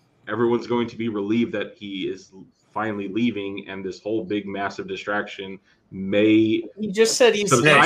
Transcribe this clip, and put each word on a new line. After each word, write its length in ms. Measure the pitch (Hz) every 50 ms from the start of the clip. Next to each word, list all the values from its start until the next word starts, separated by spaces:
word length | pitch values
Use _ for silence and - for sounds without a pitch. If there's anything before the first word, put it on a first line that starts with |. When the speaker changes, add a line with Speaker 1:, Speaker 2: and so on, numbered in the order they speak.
| _ _ _ _ _ -
Speaker 1:
everyone's 380 | 107 110 120 117 120 117 -
going 220 | 107 120 120 117 117
to 80 | -
be 120 | 107 113 117
relieved 440 | 107 107 98 101 110 120 117 110
that 220 | 107 104 98 - -
he 260 | - 104 101 98 95 92 -
is 240 | 95 95 - _ 95 95 90 - _ _ _ _
finally 360 | - 104 107 110 104 101 101 98
leaving, 580 | 95 110 120 120 104 101 98 98 98 101 98 -
and 160 | 95 95 95
this 160 | 92 90 -
whole 240 | - 104 113 107 92
big 220 | 90 104 104 95
massive 420 | 98 98 98 101 98 - - 95 92
distraction 720 | 95 90 - 104 104 104 - - - - 98 98 98 92 _ _ _ _ _ _
may 720 | - 95 95 95 101 101 107 110 110 110 110 110 113 - - - - 202
Speaker 2:
He 100 | 214 214
just 260 | 185 214 226 220 - -
said 160 | 262 233 202
he's 160 | 208 208 185
Speaker 1:
subside, 340 | 131 120 117 156 147 139 156